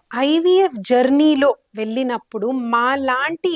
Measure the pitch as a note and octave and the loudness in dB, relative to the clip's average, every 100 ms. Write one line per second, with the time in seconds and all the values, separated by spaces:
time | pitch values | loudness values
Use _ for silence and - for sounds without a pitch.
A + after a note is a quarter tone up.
0 | _ A#3 C#4 D#4+ E4+ F#4 G4 B3 F#3+ B3 | _ -4 0 2 2 4 2 -2 0 2
1 | B3+ C#4+ D#4 D4 C#4 - _ G#3 A3 A3+ | 4 4 4 4 2 0 _ -10 -6 -4
2 | C4 A#3 - A3 A3 C4 A#3 A#3 B3 C#4 | -4 -6 -8 -6 -4 -4 -2 0 0 -2
3 | C4+ B3+ C#4+ E4 F#4 | -2 -2 -4 -4 -4